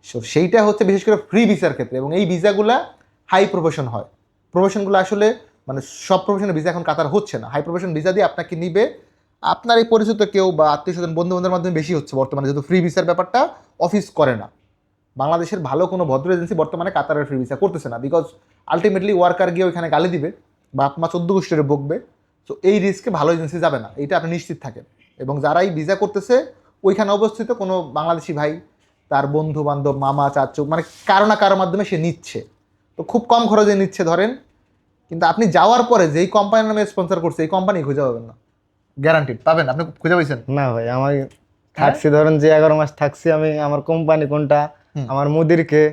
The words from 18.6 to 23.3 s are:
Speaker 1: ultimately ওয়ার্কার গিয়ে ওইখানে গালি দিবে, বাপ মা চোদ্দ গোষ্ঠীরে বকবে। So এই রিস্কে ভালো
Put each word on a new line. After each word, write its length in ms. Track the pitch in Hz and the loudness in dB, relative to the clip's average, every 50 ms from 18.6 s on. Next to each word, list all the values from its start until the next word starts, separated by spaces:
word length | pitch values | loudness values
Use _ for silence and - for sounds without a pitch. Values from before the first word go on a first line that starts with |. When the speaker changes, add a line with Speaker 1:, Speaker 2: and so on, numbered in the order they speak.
| _ | _
Speaker 1:
ultimately 460 | - 151 170 175 214 190 190 180 208 208 175 | -4 -2 0 0 0 0 0 0 0 2 2
ওয়ার্কার 300 | 180 175 175 175 185 180 170 | 2 2 2 0 -2 -2 0
গিয়ে 100 | 175 185 180 | 0 -2 -2
ওইখানে 180 | 170 175 170 160 147 | -2 -4 -4 0 0
গালি 140 | 151 165 180 175 | 0 0 0 -2
দিবে, 140 | 156 139 170 208 _ _ _ _ _ _ _ - | -4 -6 -6 -10 _ _ _ _ _ _ _ -4
বাপ 200 | 131 139 139 139 165 | -2 -2 -2 -2 -4
মা 60 | 165 165 - | -6 -4 -2
চোদ্দ 160 | 175 170 170 196 | -4 -2 0 0
গোষ্ঠীরে 300 | 190 - - 170 151 147 139 | -2 0 0 0 0 2 0
বকবে। 260 | 151 139 139 143 165 247 - _ _ _ _ _ _ _ _ | 0 -2 -2 -6 -8 -8 -8 _ _ _ _ _ _ _ _
So 60 | - 147 - - 185 | -16 -14 0 0 2
এই 80 | 208 208 180 | 2 2 2
রিস্কে 260 | 196 190 190 - 247 185 | 0 -2 -4 -6 -6 -2
ভালো 120 | 151 147 160 | 0 0 0